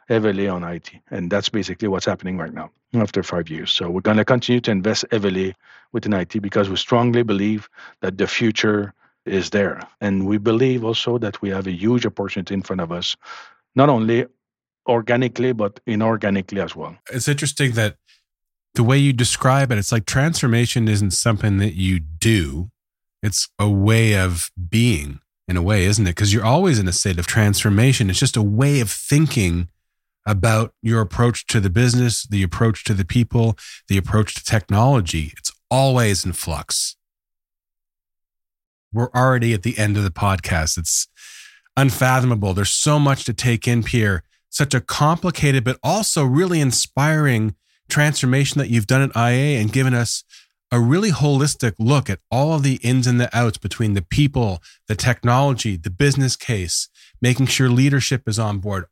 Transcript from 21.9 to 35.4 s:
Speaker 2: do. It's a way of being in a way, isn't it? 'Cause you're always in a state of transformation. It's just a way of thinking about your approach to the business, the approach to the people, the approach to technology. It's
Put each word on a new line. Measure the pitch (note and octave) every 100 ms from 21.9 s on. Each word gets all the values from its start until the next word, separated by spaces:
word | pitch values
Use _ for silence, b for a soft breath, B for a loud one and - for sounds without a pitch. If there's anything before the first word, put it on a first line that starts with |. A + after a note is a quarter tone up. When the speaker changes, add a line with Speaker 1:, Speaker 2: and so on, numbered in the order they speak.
| F2+
Speaker 2:
do. | D#2 D#2+ A2 G#2 D2 D2 F#2+ _ _ _ _ -
It's | G#2 - - -
a | G#2
way | G2 G#2 A2+ A2 G2+
of | F#2 E2+ - - E2+
being | A2 A#2+ D#2+ C#2+ C#2 _ _ -
in | F2+
a |
way, | F2+ G#2 F#2
isn't | A2 F#2
it? | E2+
'Cause | G2+
you're | A2+ A2
always | D3+ F#3+ A2+
in | F#2
a |
state | - G2+ E2+
of | -
transformation. | A#2 G#2 G2+ G#2+ G2+ C3 B2+ G2
It's | F2+
just | C#3 A2+
a |
way | G2+ A2 C#3+ C#3+
of | G#2
thinking | - - D3 D#3 B2 F2+ E2+ F2 _ _ _ _ _ G#2
about | G2 A2 A2 A#2 _
your | A2+ A2+
approach | G2+ - A#2+ A2+ -
to | A#2
the | F#2+
business, | G#2+ B2 B2 A#2+ - -
the | G2+
approach | F2+ - A2+ G#2
to | -
the | G2 F#2+
people, | B2 A#2 A#2+ A2+ - B B -
the | G2
approach | F2 G#2 G#2 -
to |
technology. | - - - G2+ B2+ C3 E2+ E2 D2+
It's | -